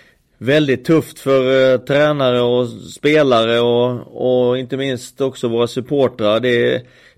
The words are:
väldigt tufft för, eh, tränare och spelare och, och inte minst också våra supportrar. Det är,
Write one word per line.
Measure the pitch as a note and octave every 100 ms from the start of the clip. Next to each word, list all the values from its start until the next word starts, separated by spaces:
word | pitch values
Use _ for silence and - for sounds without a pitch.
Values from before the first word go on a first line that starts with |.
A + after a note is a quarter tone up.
| _ _ _ _
väldigt | A2 D3+ D3 B2
tufft | C#3+ D#3+ - -
för, | - C3+ B2+ C3 C3
eh, | B2+
tränare | B2+ C#3 D3+ D3 C3 B2
och | A#2+ B2 A#2+
spelare | A2 E2+ - D3 D#3 C#3 A#2 A2+ A#2
och, | A#2+ A#2+ B2 B2 A#2 A#2 B2 B2+ B2
och | B2+
inte | B2 C3
minst | C3+ B2 - -
också | C3+ - A#2+
våra | A#2 A#2+
supportrar. | C3 A#2 C#3+ B2+ B2+ G#2 A2+
Det | B2 A#2+ A#2+
är, | B2+ B2 _ -